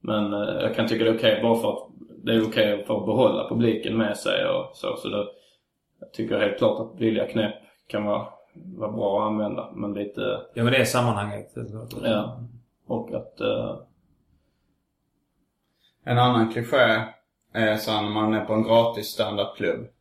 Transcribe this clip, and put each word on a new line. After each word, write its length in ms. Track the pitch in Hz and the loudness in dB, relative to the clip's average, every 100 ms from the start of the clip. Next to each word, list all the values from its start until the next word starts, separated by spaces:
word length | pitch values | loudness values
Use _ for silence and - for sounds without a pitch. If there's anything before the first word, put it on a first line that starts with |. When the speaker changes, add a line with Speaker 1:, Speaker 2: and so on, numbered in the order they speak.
Speaker 1:
Men, 300 | - 107 101 | -2 -2 0
eh, 280 | 101 104 - | -2 -4 -2
jag 140 | - - | -2 0
kan 120 | 113 | -2
tycka 160 | 113 | 2
det 60 | 113 | 2
är 80 | 113 | 4
okej 220 | 117 107 | 4 4
bara 140 | 117 113 | 2 2
för 140 | 107 | 0
att 200 | - - - - - | -4 -10 -20 -20 -10
det 100 | - 113 | 2 2
är 120 | 107 | 4
okej 360 | 123 107 101 - | 2 2 2 -2
för 100 | 104 | -2
att 60 | 98 | 0
behålla 440 | 110 113 - - | 4 4 2 -2
publiken 480 | 117 117 107 - 113 | 2 2 2 -2 0
med 200 | 107 104 | 0 -2
sig 280 | - 50 - | -2 0 0
och 220 | - - | -2 -4
så. 220 | - - - | -8 -6 -6
Så 100 | - | -4
det, 160 | 104 104 - _ _ _ _ _ _ | -4 -6 -10 _ _ _ _ _ _
jag 140 | - | -16
tycker 260 | - 110 107 | -8 -2 0
helt 180 | 104 - | 0 2
klart 220 | 113 107 | 2 2
att 180 | 117 - | -6 0
billiga 260 | 113 107 - | 0 2 0
knep 260 | 110 104 - - _ _ | 0 -2 -4 -20 _ _
kan 180 | 104 104 | -4 -2
vara, 200 | 104 - - _ 165 180 185 | -2 -4 -16 _ -20 -18 -8
vara 140 | 107 | -6
bra 300 | 110 104 101 | -2 0 0
att 60 | 107 | 0
använda, 440 | 107 104 - - - | 0 -2 -4 -8 -8
men 180 | 104 | -6
lite 280 | 101 - - - 101 - | -4 -6 -4 -4 -4 -6
Speaker 2:
Ja, 100 | - | -2
men 100 | 117 | 2
det 60 | 131 | 4
är 60 | 117 | 2
sammanhanget. 680 | 127 120 104 104 104 - - 113 107 113 - | 2 2 0 -4 -8 -12 -12 -12 -12 -12 -6
Speaker 1:
Ja. 360 | 117 107 104 - - - _ _ - | -2 -2 -2 -10 -14 -18 _ _ -8
Och 240 | 131 - | -8 -6
att... 280 | - - - | -10 -10 -6
Eh, 340 | - - - - - _ _ _ _ _ _ _ _ _ _ _ _ _ _ _ _ _ _ _ _ _ - | -4 -2 -4 -10 -16 _ _ _ _ _ _ _ _ _ _ _ _ _ _ _ _ _ _ _ _ _ 0
Speaker 3:
En 120 | 123 | 4
annan 320 | 123 117 113 | 6 4 2
kliché 480 | 123 117 139 117 110 117 - _ _ _ | 0 0 4 6 4 0 -12 _ _ _
är 220 | 110 107 107 | 0 2 2
så 160 | 110 | 0
här 100 | 107 | -2
när 80 | 104 | 0
man 240 | 107 107 | 0 0
är 120 | 110 107 | 0 0
på 80 | |
en 100 | 110 | 0
gratis 440 | 110 117 117 110 104 | 4 4 4 -2 -8
standup-klubb. 800 | - 107 101 98 - 95 82 113 _ | -4 -2 -2 -4 -2 -2 -2 -6 _